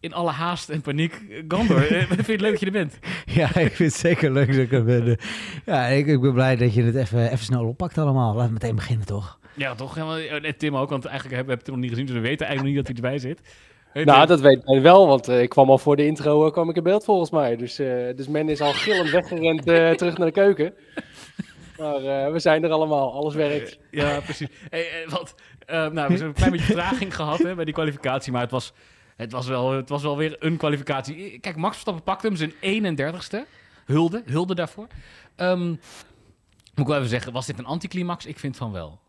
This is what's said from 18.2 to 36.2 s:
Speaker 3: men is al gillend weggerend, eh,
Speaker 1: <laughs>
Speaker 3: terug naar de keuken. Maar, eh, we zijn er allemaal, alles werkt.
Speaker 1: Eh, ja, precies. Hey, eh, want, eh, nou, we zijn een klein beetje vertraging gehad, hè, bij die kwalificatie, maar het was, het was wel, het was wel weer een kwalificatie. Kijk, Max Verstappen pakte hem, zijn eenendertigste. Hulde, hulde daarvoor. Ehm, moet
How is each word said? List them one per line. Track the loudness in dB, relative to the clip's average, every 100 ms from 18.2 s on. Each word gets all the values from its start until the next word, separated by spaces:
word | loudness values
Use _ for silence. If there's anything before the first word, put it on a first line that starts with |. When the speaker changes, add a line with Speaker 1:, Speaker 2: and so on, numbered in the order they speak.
| -4
Speaker 3:
men | -2 -2
is | 0
al | 0
gillend | 0 0 0 2
weggerend, | 0 0 -2 0 0 4
eh, | 4 6
Speaker 1:
<laughs> | 2
Speaker 3:
terug | 0 0
naar | -2
de |
keuken. | 4 4 4 -2 -4 _ -16 -16 -20 -20 -16 -16 -16 -20 -10
Maar, | -6 -4
eh, | -2 -2 -2
we | 0
zijn | 2 4
er | 2
allemaal, | 0 2 0 0
alles | -2 -4
werkt. | -2 -2 -2 -6 -18 _
Speaker 1:
Eh, | -4
ja, | -2 -2
precies. | -6 -10 -12 -14 -12
Hey, | -8 -8 -10
eh, | -10
want, | -10 -10 -20 -20 -20 -8
eh, | -4 -4
nou, | -2 0
we | 0
zijn | -2
een |
klein | 0 2
beetje | 2 -2
vertraging | -2 -2 -4 -6 -6
gehad, | -4 -2
hè, | -2
bij | -4
die | -6
kwalificatie, | -4 -4 -4 -4 -4 -4
maar | -6
het | -4
was, | -6 -8 _ _ _ _ _
het | -10
was | -10 -6
wel, | -2 -2
het | -2 -4
was | -6
wel | -4 -2
weer | -4 -2
een | -4 -2
kwalificatie. | -2 -2 -4 -6 -6 -14 -16 -12
Kijk, | -12 -4
Max | -6
Verstappen | -4 -8 -8
pakte | -6 -4 -4
hem, | -4
zijn | -6 -6
eenendertigste. | -4 -2 -2 -4 -6 -6 -10 -10 -10 _ _ _
Hulde, | -2 0 2 -2 -6
hulde | -4 -2
daarvoor. | -4 -6 -10 -18 -20 -20 -20 _ -4
Ehm, | -2 0 -2
moet | -6 -12 -20 -20 _